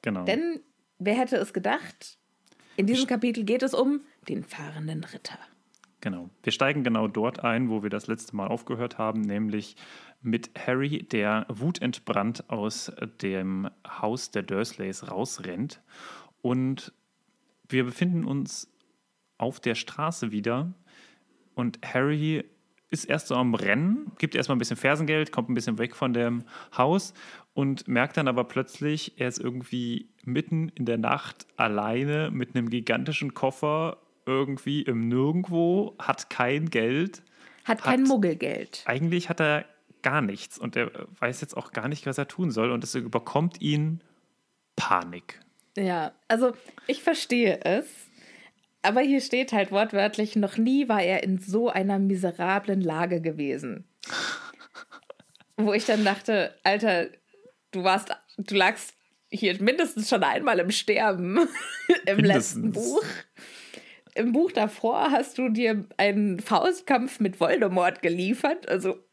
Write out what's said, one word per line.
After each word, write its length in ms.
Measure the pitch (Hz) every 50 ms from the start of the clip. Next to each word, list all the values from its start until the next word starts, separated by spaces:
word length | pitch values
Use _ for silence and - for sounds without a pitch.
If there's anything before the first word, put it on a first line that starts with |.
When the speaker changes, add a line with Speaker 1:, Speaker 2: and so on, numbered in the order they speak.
Speaker 1:
Genau. 220 | - 117 104 95 90
Speaker 2:
Denn 360 | 190 208 269 330 339 330 285 - _ _ _ _ _ _ _
wer 160 | 180 202 214
hätte 220 | 247 254 - 262
es 160 | 196 202 -
gedacht, 640 | - 190 185 202 247 - - - - _ - - - _ _ _ _ _ _ _ _ _ _ _ -
in 100 | - 202
diesem 200 | 202 240 254 269
Speaker 1:
St- 20 | 262
Speaker 2:
Kapitel 340 | 247 220 240 247 220 233
geht 220 | 214 196 233 254 254
es 100 | 269 -
um 280 | - 262 277 285 285 285 - _ _ _ -
den 160 | - - -
fahrenden 580 | - - - 151 151 156 156 156 156 160 -
Ritter. 360 | 165 - - - _ - - - - - _ _ _ _ _ _ - _ _ _
Speaker 1:
Genau. 300 | - 110 92 87 87 90 _ _ -
Wir 80 | -
steigen 320 | - - 139 135 143 147 127
genau 240 | 123 113 110 107 107
dort 340 | 98 113 107 123 127 -
ein, 280 | - 120 113 117 131 117
wo 120 | 110 107
wir 80 | 101 104
das 160 | 101 104 -
letzte 300 | - 113 113 - - -
Mal 100 | 101 98
aufgehört 520 | 95 110 117 - - 123 113 123 113 - -
haben, 220 | 110 110 110 110
nämlich 520 | 107 104 101 104 107 107 104 107 101 - - - - - - - - - - _
mit 280 | - 117 113 117 117 - _
Harry, 460 | - - - 127 131 139 143 151 -
der 420 | - - - 113 104 104 107 110 107 -
wutentbrannt 1000 | 117 101 123 165 175 - - 123 120 - _ - 107 101 101 113 113 - - -
aus 420 | - 110 101 110 110 - - - - - - 110 - -
dem 480 | - 98 95 95 95 95 95 92 98 101 - _ _
Haus 460 | - - - - 107 117 131 - -
der 120 | - 107
Dursleys 680 | 95 - 98 98 113 - - - 101 95 95 - - 98
rausrennt. 720 | 98 95 117 - - - - 92 87 95 123 147 - - _ _ - - - - - - - _ _ _
Und 520 | - 123 127 131 131 131 135 127 - - _ _ _ _ _ _ _ _ _ _ _ _ _ _ _ _
wir 140 | 131 131 127
befinden 400 | 123 120 - 175 180 175 165 160
uns 460 | 127 135 139 135 147 - - - _ _ _ _ _ _ _ _ _ _ _ _ _ _ _
auf 200 | 113 123 131 -
der 140 | - 123 113
Straße 560 | - - - - - 151 160 170 - 127 110
wieder 400 | 107 104 101 117 120 127 156 175 185 _ _ _ - - - - _ _ _ _ _ _ _ _ _
und 240 | - 123 117 - - -
Harry 600 | - - 127 131 143 151 151 151 156 156 151 - - _ _ _ _ _ _ _ _
ist 140 | - 160 -
erst 220 | - - 160 - -
so 60 | 131
am 180 | 123 127 123 113
Rennen, 580 | - 101 98 101 135 160 185 220 285 302 - - -
gibt 160 | - 147 -
erstmal 220 | 127 127 - 135
ein 20 | 123
bisschen 180 | 117 - 117
Fersengeld, 540 | - - 135 147 151 160 147 156 156 156 -
kommt 160 | - - 117 120
ein 40 | 127
bisschen 240 | 120 113 127 113 110
weg 160 | 117 113 -
von 180 | - 147 127
dem 320 | 120 117 120 120 120 120 117 - - - - - -
Haus 360 | - 127 143 170 196 - - - - - - - - - _ _
und 320 | 139 139 139 135 120 -
merkt 300 | - 131 120 127 143 -
dann 100 | 160 151 131
aber 160 | 120 123 120
plötzlich, 760 | - - 135 131 - - - 147 151 151 151 - - _ -
er 80 | 127 127
ist 100 | 120 139
irgendwie 680 | 127 123 123 123 120 - - 123 120 120 117 - - _ _ _ -
mitten 460 | 123 123 147 151 - 165 160 160 160
in 160 | - - 120
der 120 | 113 117 113
Nacht 480 | 113 120 135 139 - - - _ - _ _
alleine 720 | - - 110 104 104 104 107 113 123 139 143 147 151 156 -
mit 240 | - 131 123 - -
einem 140 | 127 117 117
gigantischen 640 | 120 123 117 - 113 120 127 147 147 - 151 139 -
Koffer 640 | - - 131 131 - - 151 151 156 160 165 - - _ _ _ _ _
irgendwie 560 | 127 131 135 139 135 139 131 - 143 143 147
im 240 | - - 123 117 113 117
Nirgendwo, 840 | 120 127 135 147 160 180 185 180 170 165 170 170 180 196 208 214 - -
hat 300 | - - 135 - - _
kein 400 | - - 123 123 139 151 160 165
Geld. 520 | - 117 113 117 131 147 175 202 - - _ _ _ _ - - - - _
Speaker 2:
Hat 180 | - 226 220
kein 200 | - - 254 254
Speaker 1:
Hat 60 | 269 262
Speaker 2:
Muggelgeld. 760 | 262 220 196 175 156 - - - - - - - - - -
Speaker 1:
Eigentlich 420 | - 120 135 160 165 170 175 175 -
hat 120 | - -
er 240 | 160 151 147 147 - - _ _ _ _ - _
gar 180 | - 131 139 151
nichts 360 | 127 98 98 - - - - -
und 160 | 127 120 -
er 140 | 120 120 107 - - - - 190 _
weiß 200 | 123 120 127 -
jetzt 140 | - - -
auch 140 | 135 - -
gar 140 | - 117 110 131
nicht, 180 | 151 147 -
was 120 | 139 127 -
er 80 | 143 -
tun 220 | - - 185 160
soll 200 | 110 110 110 120
und 100 | 123 117
es 120 | - - -
überkommt 640 | 127 117 - - 117 - - - 143 165 175 - -
ihn 400 | - 147 147 147 151 156 160 165 _ _ _ _ _ _ _ _ _ _ _ _ _ _ _
Panik. 640 | - - - 98 90 85 85 87 87 _ - - - - _ _ - _ _ _
Speaker 2:
Ja, 360 | 202 196 185 180 170 156 - - _ _ _
also 240 | 226 226 262 254 226 - - - - - - -
ich 140 | 262 -
verstehe 580 | - 349 320 311 - - 247 240 233 190 175 - -
es, 220 | - 185 240 320 - - - - - _ - - - - - - - _ _ _ _ _ _
aber 180 | - 190 214 254
hier 200 | 269 277 277 269
steht 320 | 262 - - 254 262 247
halt 180 | 233 208 196 190
wortwörtlich, 640 | 190 202 220 220 208 196 196 208 214 - 214 214 -
„Noch 200 | 214 202 196 -
nie 320 | 226 226 247 262 277 285 233
war 140 | 220 202
er 200 | 175 180 190 180
in 160 | - 190 190 185
so 300 | 190 196 185 220 233 240
einer 300 | - 190 190 196 196 196
miserablen 840 | 196 196 196 180 190 180 170 - 175 185 190 202 196 - 196 190
Lage 400 | 185 165 156 156 175 185 180 170
gewesen.“ 640 | 160 160 156 151 143 139 131 143 - 123 101 - - _ _ _ -
Speaker 1:
<laughs> 1500 | - - - - - - - - - - - - - _ - - _ - - _ _ - _ - _ _ _ - _ _
Speaker 2:
Wo 160 | - 214 208
ich 120 | 202 214 214
dann 200 | - 214 214 214
dachte, 500 | 196 196 202 - - 220 196 165 - - _ _
„Alter, 440 | 190 196 208 220 220 185 175 170 - - _ _ _ _ _ _ - _ _ _ _
du 120 | - 190 180
warst, 260 | 190 185 208 208 - - - _ _ -
du 180 | - 196 - 202
lagst 400 | 196 185 190 220 - - - - _ _ _ _ _ _ _
hier 300 | - 208 220 190 180 196
mindestens 460 | 196 226 269 339 339 - - 220 214 -
schon 140 | 254 196 175
einmal 340 | 143 117 294 302 262 220 180
im 120 | 170 180
Sterben 680 | 214 - - - 208 - 220 214 190 175 180 180 196 285 339 330 - - - - -
<laughs> 300 | - - - 359 339 -
im 120 | - 196 202 -
letzten 380 | 196 196 - - - - 113 226 226
Speaker 1:
Mindestens. 0 |
Speaker 2:
Buch. 320 | - 202 233 - 277 403 440 - - - - _ _ - - - - - - - - - - - - - _ - _
Im 180 | - 226 240
Buch 180 | 226 285 339 349
davor 580 | - - 214 208 - - - 226 240 - - 311
hast 260 | 277 - 269 - - -
du 100 | 254 254
dir 360 | 214 220 247 220 214 208 180 - -
einen 440 | - 196 202 196 208 208 202 185 175
Faustkampf 800 | 214 - 226 175 - 370 359 - - - 277 247 247 262 - -
mit 200 | 214 190 190 -
Voldemort 640 | 170 156 165 - 220 196 185 185 180 180 180 -
geliefert.“ 640 | - 170 170 180 180 190 240 233 - 285 330 359 - -
Also 300 | - 190 185 185 185 185 _ _